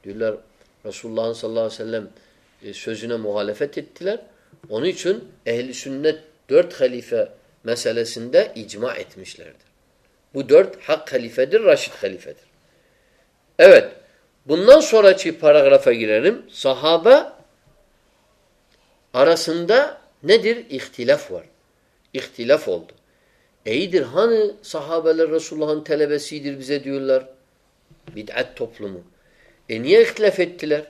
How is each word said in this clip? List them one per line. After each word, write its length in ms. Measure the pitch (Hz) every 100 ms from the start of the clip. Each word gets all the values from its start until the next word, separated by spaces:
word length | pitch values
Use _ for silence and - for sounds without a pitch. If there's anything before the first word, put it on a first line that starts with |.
Diyorlar 300 | 98 104 113 104 _ _ _ _
Resulullah'ın 480 | 107 - 117 110 113
sallallahu 320 | 117 113 113
aleyhi 160 | 110 -
ve 40 |
sellem, 260 | 113 113 95 _ _ _ _ _
e, 120 | 110
sözüne 420 | 98 - 110 117 117
muhalefet 640 | 107 104 104 104 143 156
ettiler. 420 | 143 - 185 226 - _ _ _ -
Onun 160 | 107 170
için 420 | 180 170 220 - _ 117
ehli 280 | 117 131
sünnet 440 | 123 139 135 156 156 _ _ _
dört 300 | 143 175 -
halife 480 | 127 123 - 113 104 - _ _
meselesinde 880 | 110 120 120 113 113 120 120 156 214
icma 400 | 117 101 104 123
etmişlerdir. 760 | 98 92 98 92 - 82 _ _ _ _ _ _ _ _
Bu 140 | 139 123
dört 340 | 151 190 -
hak 300 | - 135 -
halifedir, 520 | 131 117 127 135 208
Raşid 280 | 208 139 -
halifedir. 520 | - 98 92 - - _ _ _ _ _ _ _ _ _ _ _ -
Evet, 340 | 180 165 - - _ _ _ _ 131
bundan 340 | 160 208 302
sonraki 580 | 302 220 202 185 170 160
paragrafa 540 | 151 151 139 135 135
girelim. 500 | 117 110 107 156 240 -
Sahabe 720 | - 135 127 156 165 214 285 - - _ _ _ _ _ _ _ _ _ _ _ _ _ _ _ _ _
arasında 840 | 123 151 160 - 165 170 240 294 - _ _
nedir? 440 | 143 220 196 233 -
İhtilaf 600 | 135 - - 123 143 -
var. 120 | 87 - _ _ _ _ _ _
İhtilaf 560 | - - - 117 151 -
oldu. 240 | 87 - _ _ _ _ _ _ _ 107
İyidir, 360 | 123 190 175
hani 480 | 123 151 226 226 208 208
sahabeler 680 | - 160 143 165 160 160 160
Resulullah'ın 540 | 160 160 156 151 151
talebesidir 760 | 151 151 147 147 143 151 143 139
bize 260 | 131 143
diyorlar. 440 | 131 139 135 131 131 _ _ _ _ _ _ _ - 107
Bid'at 400 | 104 123 - -
toplumu. 440 | 117 - 104 90 87 _ _ _ _ _ -
E 140 | 110
niye 200 | 127 214
ihtilaf 380 | 226 - 208 185
ettiler? 420 | 170 175 151 147